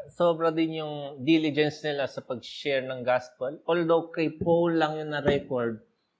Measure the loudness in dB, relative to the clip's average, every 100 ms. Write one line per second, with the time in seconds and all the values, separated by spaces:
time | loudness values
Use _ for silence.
0 | -8 0 2 2 2 2 0 -2 -6 -8
1 | -10 -4 2 4 4 2 0 0 -4 -2
2 | -4 -6 -8 -8 -10 -8 -2 -2 -2 -4
3 | 0 0 0 -8 -8 -6 0 2 4 2
4 | 2 -2 -2 0 2 4 4 2 0 -2
5 | -6 -2 2 0 0 -2 -2 -4 _ _
6 | _